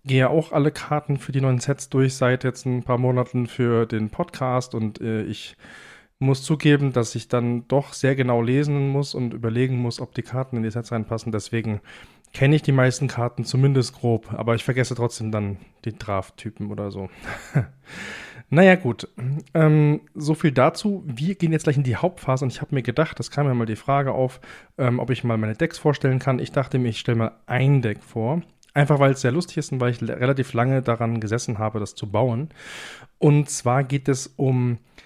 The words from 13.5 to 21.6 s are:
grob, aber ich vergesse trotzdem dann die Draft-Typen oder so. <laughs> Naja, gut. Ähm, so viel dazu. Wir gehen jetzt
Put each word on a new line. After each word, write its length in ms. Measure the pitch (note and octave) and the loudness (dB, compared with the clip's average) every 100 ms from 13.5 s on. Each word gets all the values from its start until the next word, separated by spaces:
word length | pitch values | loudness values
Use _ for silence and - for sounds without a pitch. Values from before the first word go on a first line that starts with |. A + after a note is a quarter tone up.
| C3 C#3 C3 A#2 | 4 4 4 0
grob, 400 | - A#2+ A2+ - | 0 0 0 -2
aber 200 | G#2+ A2 | -6 0
ich 80 | A2+ | 0
vergesse 320 | - C3 A#2+ | 0 0 0
trotzdem 380 | A#2+ A#2+ - A2 | 0 -4 -2 -4
dann 240 | G#2+ G2+ F#2 - _ A2 | -2 -4 -6 -12 _ -12
die 100 | G#2 | -10
Draft-Typen 720 | - G2 - - A2 - G#2 | -4 -4 -4 -10 -14 -10 -8
oder 200 | G#2 G#2 | -6 -6
so. 180 | G2 F#2+ - - - - | -6 -10 -12 -14 -14 -4
<laughs> 100 | C#3+ F2+ - - - - - - - - | -2 -2 -8 -20 -16 -14 -14 -16 -16 -2
Naja, 260 | D3 F#3+ F#3 | 6 6 6
gut. 320 | B2+ A2+ - - B2 D3 - | 2 -4 -8 -10 -6 -6 -4
Ähm, 480 | E3 D#3 D3+ D3 D3+ - | 2 4 6 6 2 -2
so 200 | - D3+ | -8 -2
viel 180 | D#3 E3 | 0 2
dazu. 520 | C3 C#3 - G#3+ G3 D3+ | 4 4 2 -2 -4 -6
Wir 280 | A#2 E3 F#3+ | -6 -4 -2
gehen 160 | E3 | 0
jetzt 120 | D#3+ | 0